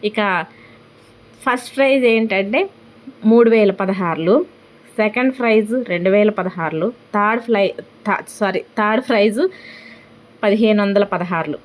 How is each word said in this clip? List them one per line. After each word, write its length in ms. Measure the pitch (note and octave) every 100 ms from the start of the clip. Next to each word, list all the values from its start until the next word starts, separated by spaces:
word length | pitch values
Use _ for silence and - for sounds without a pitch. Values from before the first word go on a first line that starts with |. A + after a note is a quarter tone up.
ఇక 400 | G#3+ G#3 G#3 F3+ E3 - - - - _ _ - - - -
ఫస్ట్ 300 | B3+ - -
ప్రైజ్ 280 | C4+ C4+
ఏంటంటే 680 | B3 A3+ A3 G3 G3+ C4 G4 - - - - -
మూడు 260 | G#3+ A#3 A3+
వేల 200 | A3+ G#3
పదహారులు, 760 | F#3+ F#3+ F#3+ F3+ D#3 E3 B3 F4+ - - - - -
సెకండ్ 420 | G#3+ A3+ C4 C4
ప్రైజ్ 500 | A#3 A3 G#3 B3 A#3
రెండు 220 | F3 F3+
వేల 200 | G3+ G#3+
పదహారులు, 640 | G#3+ F3+ F3+ D#3+ D#3 F#3+ A#3 -
థర్డ్ 280 | G#3 G#3 A#3
ఫ్లై-, 380 | A#3 G#3+ G3 - - _ -
థ-, 160 | G3 -
సారీ, 320 | - G3+ F#3
థర్డ్ 480 | - - G#3 A3 C4
ప్రైజ్ 400 | A3+ G#3+ G#3+ F#4 - - - - - - - - -
పదిహేను 400 | G#3+ G#3 A3 G#3
వందల 220 | G3+ G3+
పదహారులు. 540 | G3+ F3+ F3 F3 D3+ C#3+